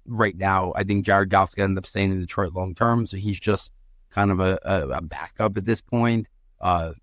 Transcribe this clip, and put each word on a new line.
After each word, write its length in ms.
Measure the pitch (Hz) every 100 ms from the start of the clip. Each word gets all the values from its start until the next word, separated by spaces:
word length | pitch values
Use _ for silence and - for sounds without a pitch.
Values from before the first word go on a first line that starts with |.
| -
right 280 | 113 107
now. 380 | 87 95 95 92
I 100 | -
think 200 | 98 101
Jared 240 | 98 98 95
Goff's 260 | 95 98
gonna 140 | - 98
end 80 | 95
up 80 |
staying 280 | - 98 98
in 80 | 95
Detroit 340 | 87 - 90
long 200 | 90 95
term, 300 | 92 117 117
so 140 | 104 98
he's 200 | 104 95
just 320 | 107 98 - - - - _
kind 220 | 101 101
of 100 | 95
a, 180 | 92 92
a, 240 | - 95 69
a 140 | 69
backup 560 | 78 69 85 - 110 101
at 80 | 104
this 160 | 113
point. 440 | - 120 120 113 - _ _ _
Uh, 340 | 90 85 82 -